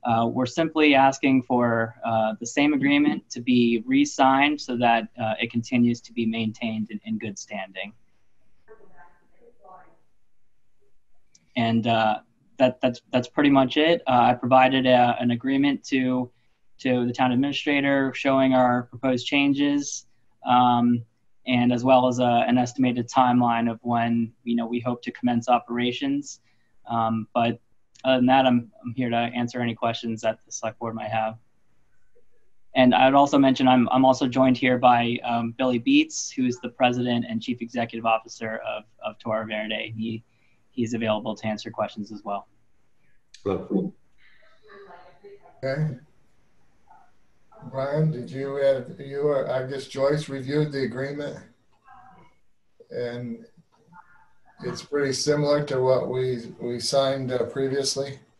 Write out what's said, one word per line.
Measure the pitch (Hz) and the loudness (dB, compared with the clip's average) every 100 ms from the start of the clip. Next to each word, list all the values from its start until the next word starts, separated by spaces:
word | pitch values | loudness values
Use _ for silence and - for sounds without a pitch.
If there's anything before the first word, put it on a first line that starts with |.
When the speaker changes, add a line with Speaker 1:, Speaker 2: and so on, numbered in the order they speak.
Speaker 1:
uh, | 123 117 117 | 0 0 0
we're | 117 123 | 0 -4
simply | - 160 156 151 139 | -2 -2 2 4 6
asking | 135 135 139 131 | 6 4 2 2
for, | 123 123 120 113 113 - | 2 0 2 0 -2 -6
uh, | 117 113 110 107 | -4 0 0 -4
the | 113 | -6
same | - 147 | 0 0
agreement | 147 135 143 147 147 - | 2 2 2 2 0 -8
to | - | -12
be | 120 123 120 117 117 | 0 2 4 0 0
re-signed | 135 143 - 135 135 143 151 | 0 0 4 4 4 2 0
so | - 120 | -6 -2
that, | 120 117 110 - | 2 2 -2 -8
uh, | 113 - | -6 -4
it | 117 | -4
continues | 117 117 123 120 117 | -4 -2 2 2 0
to | - | -6
be | - 117 | -4 -4
maintained | 113 110 107 117 110 107 | -2 -4 -6 -8 -6 -8
in, | 107 | -10
in | 110 110 | -8 -8
good | 107 98 | -8 -12
standing. | - 104 95 95 101 - _ _ _ - - - - 440 - - - _ _ - - - - - - _ _ _ _ - - _ _ _ _ - _ - - _ _ - | -12 -12 -12 -12 -14 -16 _ _ _ -20 -20 -20 -20 -20 -20 -20 -20 _ _ -20 -20 -20 -20 -20 -20 _ _ _ _ -20 -20 _ _ _ _ -20 _ -20 -20 _ _ -4
And, | 113 113 113 | 0 0 2
uh, | 113 110 107 - _ _ _ | 2 2 0 -6 _ _ _
that, | 131 - | 0 2
that's, | 127 120 _ | -4 -4 _
that's | 127 120 | -2 -2
pretty | - 143 | 2 4
much | 139 131 151 | 6 4 2
it. | 156 170 - | 2 2 2
Uh, | 127 | 4
I | 120 | 4
provided | 123 123 131 131 135 127 | 2 4 6 6 4 4
a, | 123 123 120 | 6 6 2
an | 120 | 0
agreement | 120 131 135 143 139 | 0 0 2 2 0
to, | - 131 127 127 123 _ _ _ _ - | -2 -2 0 -2 -4 _ _ _ _ -8
to | 131 127 123 | -2 0 0
the | |
town | 120 127 | 0 0
administrator | 123 139 139 - 143 139 139 135 | 2 0 -2 -2 0 2 0 0
showing | 127 143 135 131 | -2 0 2 4
our | 131 123 123 | 4 4 2
proposed | 120 117 135 127 | -4 -6 -2 -2
changes, | - 143 143 139 143 143 139 - - _ _ _ | 0 0 2 2 0 0 -4 -12 -16 _ _ _
um, | - 123 123 120 120 120 117 _ _ _ - | 2 4 4 4 2 0 -4 _ _ _ -4
and | 123 120 | 0 2
as | 123 | 0
well | 123 131 127 | 4 4 4
as | 123 | 2
a, | 123 120 - | 2 2 2
an | 123 | 0
estimated | 123 - 127 123 117 | 0 0 0 0 -2
timeline | 135 127 123 120 117 117 | 2 4 4 2 0 -2
of | 113 | -4
when, | 120 120 117 117 113 _ | -2 -2 0 -2 -4 _
you | 120 | -4
know, | 117 | -4
we | 117 120 | -2 -6
hope | 120 120 | -6 -6
to | - | -10
commence | - 123 120 117 | -4 -2 -2 2
operations. | 123 - 120 123 120 139 143 143 - _ _ _ _ - | 0 0 -4 -2 -2 -4 -4 -6 -16 _ _ _ _ -6
Um, | 117 113 110 107 | -2 -2 -2 -4
but | - 117 117 _ _ _ _ | -2 0 -2 _ _ _ _
other | 131 131 | 0 2
than | 123 | 4
that, | 131 131 | 4 4
I'm, | 120 117 _ | 2 0 _
I'm | 123 | -12
here | 117 123 | -6 -2
to | 117 | 0
answer | 117 120 120 123 | -2 -4 -6 -4
any | 120 | -6
questions | 110 117 113 120 110 | -2 -4 -4 -6 -4
that | 113 110 _ | -4 -4 _
the | |
select | - 113 113 | -10 -10 -8
board | 117 | -8
might | 113 110 | -8 -6
have. | 113 110 113 _ _ _ _ _ - - - - - - - - 135 | -4 -4 -6 _ _ _ _ _ -20 -20 -20 -20 -20 -20 -20 -6 4
And | 127 | 4
I | 113 127 | 6 6
would | 139 | 6
also | 139 143 | 4 4
mention | 139 127 127 | 4 4 4
I'm, | 127 120 | 4 4
I'm | 131 | 2
also | 131 131 135 | 2 2 0
joined | 127 131 123 | 2 2 4
here | 131 123 | 2 4
by, | 123 120 117 120 | 4 4 2 -2
um, | 120 120 113 113 | -4 -4 -4 -2
Billy | 131 123 | -2 0
Beats, | 120 143 156 - - | 2 2 2 -4 -10
who | - 127 | -4 -4
is | 123 | -4
the | 117 | -8
president | - 123 123 123 120 - | 0 0 0 -2 -2 -2
and | 110 | -6
chief | - 120 | -6 -8
executive | 117 123 113 117 113 | -6 -6 -6 -4 -2
officer | 113 - - 113 110 | -2 -4 -12 -10 -8
of, | 110 113 110 _ | -8 -10 -14 _
of | 113 107 | -14 -12
Torre | 120 110 110 | -6 -6 -4
Verde. | 107 107 107 110 110 | -8 -6 -8 -10 -10
He, | 113 113 _ _ _ _ _ | -8 -10 _ _ _ _ _
he's | - 117 | -6 -4
available | 117 113 107 110 | -2 -2 -2 -4
to | 107 110 | -8 -6
answer | 107 117 | -8 -10
questions | 110 104 - 101 | -8 -8 -8 -14
as | 104 | -12
well. | 101 101 - _ _ _ _ _ _ - _ - | -10 -10 -10 _ _ _ _ _ _ -20 _ -12
Speaker 2:
Hello. | 101 90 - 98 92 - _ _ - - _ _ 427 403 403 - - - - - - _ | -6 -6 -4 -4 -4 -12 _ _ -20 -20 _ _ _ -20 -20 -20 -20 -20 -20 -20 -20 _
Speaker 3:
Okay. | 131 139 156 127 - _ _ _ _ _ - _ _ - - _ _ _ _ - 123 | -8 -4 -4 -6 -16 _ _ _ _ _ -20 _ _ -20 -20 _ _ _ _ -20 -12
Brian, | 135 139 151 156 | -8 -4 0 0
did | 123 117 | -2 -10
you | 131 139 139 | -10 -8 0
have, | 139 135 123 - | 2 0 -2 -14
you, | 139 139 147 | -12 -4 -2
uh, | 139 120 | -2 -2
I | 127 131 | -4 -6
guess | 139 127 | -10 -10
Joyce | 135 135 151 151 | -2 0 0 -4
reviewed | 135 131 147 151 | -10 -4 -2 -2
the | 139 | -2
agreement, | 127 120 139 147 147 - - _ _ _ _ - - - - _ _ _ _ _ - | -6 -6 -8 -8 -10 -12 -18 _ _ _ _ -20 -20 -20 -20 _ _ _ _ _ -14
and | 117 120 120 120 117 - _ _ _ _ - - _ _ _ _ _ | -8 -8 -8 -10 -12 -16 _ _ _ _ -20 -20 _ _ _ _ _
it's | 123 120 | -10 -10
pretty | - 143 139 | -6 -4 -2
similar | 131 - 147 147 147 147 | -2 0 0 2 0 0
to | 135 | -2
what | 131 131 - | 2 2 0
we, | 127 127 120 113 - | -4 -4 -4 -8 -10
we | 120 120 | -8 -6
signed, | - 139 135 135 131 | -2 0 0 -2 -4
uh, | 127 | -4
previously? | 110 139 135 139 131 131 139 131 _ _ | -4 -2 -2 -2 -2 -4 -6 -10 _ _